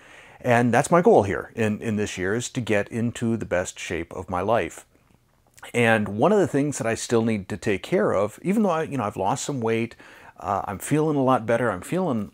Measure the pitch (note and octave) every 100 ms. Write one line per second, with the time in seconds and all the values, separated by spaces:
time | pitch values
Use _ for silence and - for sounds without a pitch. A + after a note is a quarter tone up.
0 | - - - - B2+ A#2+ B2 A#2 - F3
1 | A#3 D#3+ - C#2 - - A2 G#2 A2+ G#2
2 | G2+ - F2+ A#2 - C3 A2 G2+ G2+ A#2
3 | A#2 - A#2 A2+ F#2 F2+ F2+ - - E2
4 | E2 - F#2 F2+ G2 A2+ E2 - - _
5 | _ _ _ _ _ _ - A#2 A#2 A2
6 | G2+ G#2 D#3+ G#3 D3+ C#3+ D3 - A2+ A2
7 | - A#2 A2+ G#2+ F#2 G#2 A#2 F#2+ - F#3
8 | F3 F#2+ G#2+ - F3 A3 G3+ D#3+ D3+ C3+
9 | G#2 G#2 G2 C3 - C#3 A2+ A2+ A#2 -
10 | - - - - E2+ G2 - F#2+ - D3
11 | D#3 D3 B2+ B2 A2 A#2 A#2+ F#2 - E3+
12 | F3+ A2+ G2